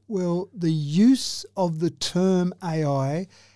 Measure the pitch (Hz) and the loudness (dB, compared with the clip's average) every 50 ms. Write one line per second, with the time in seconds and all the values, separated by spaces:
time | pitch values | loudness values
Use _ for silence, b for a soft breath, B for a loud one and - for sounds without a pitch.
0 | _ - 220 185 180 175 170 175 196 - - 202 170 165 160 156 147 143 151 180 | _ -6 -4 -4 -2 -2 -2 -4 -4 -8 -8 -4 -2 0 0 0 -2 0 4 6
1 | 214 247 269 247 - - - - - - - - 185 175 160 156 170 160 165 - | 6 6 6 4 0 -6 -8 -10 -12 -10 -6 -4 -4 -2 -2 -2 -4 -4 -4 -4
2 | - - - 175 185 190 190 180 180 180 180 - - 170 160 156 156 143 139 135 | -8 -4 0 2 2 4 4 2 2 -2 -4 -6 -8 -6 -4 -2 -2 -2 -2 -2
3 | 135 135 147 170 190 - b b b b b | -2 -2 -4 -4 -6 -10 b b b b b